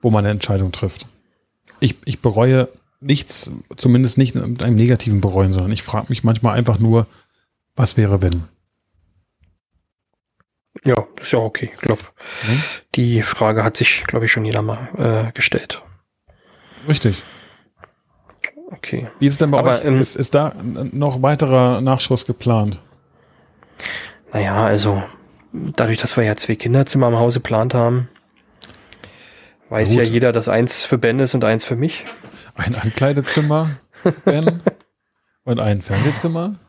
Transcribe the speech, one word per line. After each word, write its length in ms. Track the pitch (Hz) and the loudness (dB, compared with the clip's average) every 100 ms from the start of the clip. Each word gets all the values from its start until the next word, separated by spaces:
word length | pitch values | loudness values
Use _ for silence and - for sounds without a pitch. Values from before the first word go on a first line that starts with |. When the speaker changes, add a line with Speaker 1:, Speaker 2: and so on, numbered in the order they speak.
Speaker 1:
wo 80 | 123 | 2
man 140 | 107 | 2
eine 80 | 101 | 2
Entscheidung 380 | 104 - 98 95 | -2 -2 0 -2
trifft. 340 | - 95 - - _ _ _ _ _ - _ | -4 -8 -8 -16 _ _ _ _ _ -20 _
Ich, 160 | 117 - | -2 -2
ich 160 | - 120 | -8 -4
bereue 480 | 123 104 123 131 123 - _ _ | -2 2 4 4 0 -6 _ _
nichts, 500 | 139 147 - - - - - - | -2 -2 0 -6 -6 -10 -16 -2
zumindest 420 | 123 123 127 113 | 2 4 4 2
nicht 160 | 135 | 0
mit 280 | 123 - 120 | 0 -4 -4
einem 140 | 123 110 | 0 4
negativen 440 | 117 123 - 101 | 4 2 2 2
Bereuen, 300 | 98 95 98 | 2 2 2
sondern 200 | 95 92 | 2 -2
ich 100 | 107 | -4
frag 280 | - 110 - | -4 -6 -4
mich 120 | 113 | -2
manchmal 340 | 117 113 120 107 | 0 2 2 0
einfach 220 | 113 104 | 0 2
nur, 280 | 110 113 110 _ _ _ _ _ _ | 4 4 2 _ _ _ _ _ _
was 220 | - 110 - | -2 0 2
wäre, 240 | 104 98 | 2 2
wenn? 220 | 90 85 82 _ _ _ _ _ _ _ _ _ _ _ _ _ _ _ _ _ _ _ _ _ _ - | 2 -2 -6 _ _ _ _ _ _ _ _ _ _ _ _ _ _ _ _ _ _ _ _ _ _ -6
Speaker 2:
Ja, 200 | - 120 - - | 0 0 0 -10
das 100 | - | -2
ist 60 | |
ja 60 | 123 | 0
okay, 300 | 113 - 120 | 0 -6 -10
ich 60 | - | -8
glaub, 180 | - 113 - _ - - | -4 -4 -4 _ -18 -12
Speaker 1:
Hm? 200 | 110 123 151 - _ | -4 -2 -4 -10 _
Speaker 2:
die 280 | - 120 117 | -2 0 0
Frage 420 | 107 - 110 110 | -2 0 0 2
hat 120 | 107 - | 0 0
sich, 280 | - - - | 0 0 -2
glaub 160 | 117 | -2
ich, 80 | 113 | 0
schon 140 | - | 0
jeder 180 | 110 107 | 0 -2
mal, 680 | 107 113 127 - 120 110 113 | -4 -6 -10 -4 0 0 -2
äh, 40 | |
gestellt. 500 | - - - - - - - _ _ _ _ _ _ _ - 143 | -2 -2 -2 -6 -16 -16 -20 _ _ _ _ _ _ _ -16 -2
Speaker 1:
Richtig. 340 | 147 113 95 - - - _ _ _ - _ _ _ _ _ - - 349 | 0 0 -2 -8 -20 -20 _ _ _ -20 _ _ _ _ _ -16 -14 -20
Speaker 2:
Okay. 360 | - - 127 123 - | -18 -8 -8 -8 0
Speaker 1:
Wie 80 | 139 | 0
ist 60 | |
es 60 | 139 | 2
denn 120 | 156 | 2
bei 80 | 143 | 4
Speaker 2:
Aber, 140 | 131 123 | 2 0
Speaker 1:
euch? 60 | |
Speaker 2:
ähm, 140 | 151 131 | 2 2
Speaker 1:
Ist, 180 | 127 - | 2 -2
ist 180 | 131 | 0
da 160 | 147 151 - | 2 0 -4
n-, 320 | 110 - 135 | -10 -8 -8
noch 300 | 135 143 131 | -2 -2 0
weiterer 580 | 135 147 151 131 123 120 | 0 2 2 4 4 2
Nachschuss 440 | 131 131 - 127 | 0 0 0 -2
geplant? 540 | - 120 - 113 104 95 - _ _ _ _ _ _ _ _ _ - - - - _ | -2 -4 0 2 0 -4 -12 _ _ _ _ _ _ _ _ _ -12 -12 -14 -20 _
Speaker 2:
Naja, 320 | 110 98 98 | -4 -2 0
also 380 | 110 107 104 98 98 - - _ _ | 2 2 2 -2 -6 -14 -20 _ _
dadurch, 460 | - - - 117 113 | -10 -8 -2 -2 0
dass 180 | - - | -2 0
wir 80 | |
ja 120 | 110 104 | 0 0
zwei 180 | - | -4
Kinderzimmer 540 | 110 120 127 135 139 123 | -4 0 2 2 2 2
im 80 | 117 | 4
Hause 220 | 117 123 | 2 0
geplant 340 | - 113 117 | -2 0 0
haben, 340 | 123 117 123 123 _ _ _ _ _ - - _ - - - - - - _ _ | 2 2 0 -2 _ _ _ _ _ -20 -20 _ -20 -20 -20 -20 -20 -20 _ _
weiß 220 | 107 107 | -2 2
Speaker 1:
Gut. 80 | 117 | 4
Speaker 2:
ja 60 | |
jeder, 280 | 117 117 123 | 4 2 2
dass 160 | 117 113 | 2 0
eins 360 | 107 120 - - | 0 0 -2 0
für 120 | 123 | 0
Ben 200 | 117 123 | 2 2
ist 160 | 135 | 0
und 100 | 135 | 0
eins 200 | 113 110 | 0 0
für 120 | - 120 | -2 -4
mich. 280 | 151 - - - - - - | -4 -4 -16 -18 -20 -20 -20
Speaker 1:
Ein 220 | - 92 117 | -8 -6 -2
Ankleidezimmer, 960 | 110 110 135 143 135 - 151 151 160 139 _ - - 165 | -4 0 0 0 0 0 2 0 0 -6 _ -4 -4 0
Ben, 380 | - 147 160 170 - - _ _ | 0 2 0 0 -4 -6 _ _
Speaker 2:
<laughs> 420 | _ _ _ _ | _ _ _ _
Speaker 1:
und 140 | - 117 | -4 -2
ein 220 | 107 101 | 0 -2
Fernsehzimmer? 720 | - 101 139 147 170 165 175 202 | -2 0 0 0 -2 -2 -4 -8